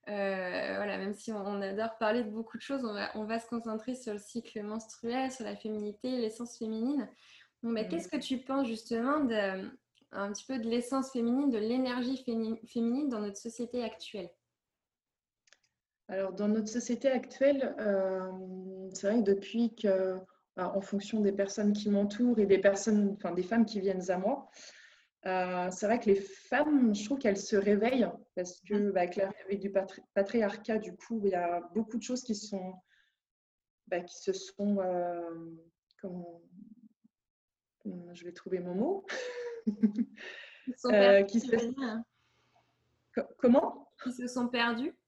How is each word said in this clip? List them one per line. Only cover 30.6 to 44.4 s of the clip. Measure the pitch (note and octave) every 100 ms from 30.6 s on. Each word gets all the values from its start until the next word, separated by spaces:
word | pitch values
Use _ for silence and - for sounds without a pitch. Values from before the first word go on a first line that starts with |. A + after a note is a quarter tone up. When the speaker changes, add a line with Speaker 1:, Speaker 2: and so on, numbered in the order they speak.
| - A3
Speaker 2:
du | G3 F3+
coup, | - A3+
il | G3+
y |
a | F3+ F3 F3 E3+
beaucoup | F#3 A3 A#3
de |
choses | - B3
qui | -
sont, | G#3 - G3 F#3 F#3 _ _ _ _ _ _ _ _ _ _ -
bah, | F3
qui | F3 -
se | -
sont, | F#3+ - - G3+ G3+
euh, | F#3 F3+ F3 F3 E3+ E3 E3 E3 E3 _ _ _
comment, | G3 F3+ F3 E3+ E3+ F3+ G#3+ G#3+ A3 _ _ _ _ _ _ _ _ _
hum, | G3+ F3+ F3
je | F3
vais | F3
trouver | - - F3+
mon | F3+
mot. | F3+ C#4+ G4 - C5 B4 B4 A#4+ - -
<laughs> | - G#3 - - - - - - -
Speaker 1:
Qui | -
se | -
sont | B3
Speaker 2:
Euh, | G#3
Speaker 1:
perdues, | G3 G3 G3
Speaker 2:
qui | A#3
Speaker 1:
tu | B3+
Speaker 2:
se | A3+
Speaker 1:
veux | A#3
dire ? | C4+ B3 A3 - _ _ _ _ _ _ _ _ _ _
Speaker 2:
Co-, | - - -
comment ? | B3 C4 - - - _
Speaker 1:
Qui | B3+
se | B3 B3
sont | B3+